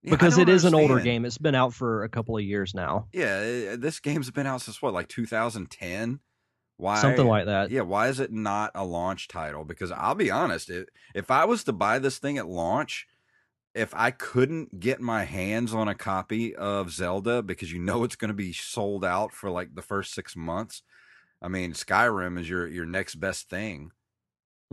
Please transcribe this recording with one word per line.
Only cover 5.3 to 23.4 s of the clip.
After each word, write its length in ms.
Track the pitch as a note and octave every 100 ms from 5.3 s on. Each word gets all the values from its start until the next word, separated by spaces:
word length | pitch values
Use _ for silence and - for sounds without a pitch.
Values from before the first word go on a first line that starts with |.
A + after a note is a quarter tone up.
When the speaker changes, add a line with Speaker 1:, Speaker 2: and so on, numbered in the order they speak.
| A2+ A#2 A2 F2
Speaker 1:
ten? 480 | - F#2 F#2 A#2 C#3 _ _ _ _ _ _
Why 240 | F#2 G#2
Speaker 2:
Something 260 | C3 B2+ B2
like 200 | G#2+ F#2+
that. 260 | G2 G2+
Speaker 1:
Yeah, 120 | C3
why 260 | F2+ G2+ A#2
is 100 | C3+
it 100 | C3
not 420 | A2 G#2 G2+ G#2+ F#2+
a 80 |
launch 460 | F#2+ E2+ F2+ F#2+ -
title? 340 | F2+ D#2 D2+
Because 280 | D2+ E2 F#2
I'll 220 | D#2+ G2+
be 160 | E3+ D#3
honest, 400 | G#2 F3 D#2+ -
if, 180 | F2+ F#2 _ - -
if 160 | -
I 140 | C3 F3+
was 180 | A#3
to 80 | -
buy 280 | G#2 G2+ B2
this 180 | C3+ B2+
thing 200 | C#3 C#3+
at 120 | F2
launch, 580 | F2+ E2+ A#2 D3+ - - _ _ _ _ _ _
if 220 | A#2 A2 -
I 160 | A#2
couldn't 680 | B2+ - B2 C3 D#3+ - F#2
get 180 | G2+ C3
my 240 | B2 A2+
hands 500 | F2 F#2 F#2 A2 A#2+
on 140 | A2 G#2+
a 80 | G2
copy 580 | - F#2+ F#2 A2 A#2
of 380 | - G2+ G2+ F2+
Zelda, 500 | E2+ F2+ F#2 G2+ A#2+
because 300 | G2+ F2+ F2
you 80 | E2+
know 240 | F2+ A#2
it's 140 | A#2 -
gonna 160 | G#2+
be 180 | G2+ F#2+
sold 540 | E2+ - - G2+ G2+ F#2
out 260 | F2+ G#2+
for, 180 | - G2+
like, 240 | F2 F2+
the 80 | D2+
first 320 | - G2+ F#2
six 220 | - - F2
months, 480 | E2 F2+ A2+ - _ _ _ - _ _
I 60 | F2
mean, 240 | F#2 F2+
Skyrim 680 | E2 - F#2+ A#2+ G#2 F2+ F2
is 120 | E2
your, 180 | F2+ E2+
your 180 | E2+ E2
next 300 | F#2 F#2+ -
best 340 | F#2+ F2+